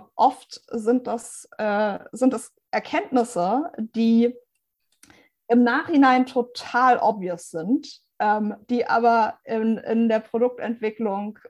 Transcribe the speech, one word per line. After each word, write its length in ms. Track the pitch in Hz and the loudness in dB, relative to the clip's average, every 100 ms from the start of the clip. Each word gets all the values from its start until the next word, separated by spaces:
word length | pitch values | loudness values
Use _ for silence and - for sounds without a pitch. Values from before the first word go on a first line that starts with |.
| - - | -8 0
oft 460 | 254 269 - - _ | 0 0 -16 -20 _
sind 380 | 233 214 247 247 | -6 0 0 -2
das, 420 | 233 - - - - | -8 -10 -20 -20 -6
äh, 420 | 214 208 214 196 - | -4 -2 -2 -4 -12
sind 180 | 220 254 | 0 0
das 220 | 226 - _ _ | 0 -10 _ _
Erkenntnisse, 1000 | - - 302 415 254 233 175 175 233 339 - | -8 -4 -6 -2 -2 0 -2 -2 -2 -4 -8
die 560 | 220 220 226 226 233 247 _ _ _ _ _ _ _ - _ _ _ | -8 0 2 4 2 -2 _ _ _ _ _ _ _ -20 _ _ _
im 160 | 240 | 4
Nachhinein 600 | 240 254 339 320 269 254 254 | 4 2 0 4 6 6 2
total 720 | 262 240 - - 240 254 240 | -2 -4 -8 -6 2 4 4
obvious 540 | - 214 180 170 - | 2 -2 -6 -8 -10
sind, 500 | 165 170 262 - - _ _ | -10 -2 -2 -2 -20 _ _
ähm, 380 | 208 214 208 208 _ | 0 0 -2 -8 _
die 200 | 240 - | -4 0
aber 500 | 233 233 233 220 - | 2 4 2 0 -4
in, 340 | - 226 220 220 | -8 -4 -2 -2
in 320 | - 226 233 | -2 0 2
der 100 | 220 | 0
Produktentwicklung, 1160 | 220 233 247 247 208 233 214 214 226 196 208 214 - | -2 -2 -2 -2 -10 -6 -6 -4 -4 -4 -8 -12 -8